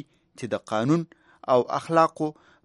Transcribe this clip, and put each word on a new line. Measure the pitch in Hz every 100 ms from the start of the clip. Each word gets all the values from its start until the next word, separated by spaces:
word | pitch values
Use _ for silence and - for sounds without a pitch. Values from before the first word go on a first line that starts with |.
| - _ _ -
چې | 117
د | 104 -
قانون | 107 117 165 165 _ _ _ -
او | 127 120 143
اخلاقو | - 165 165 - 156 151 _ _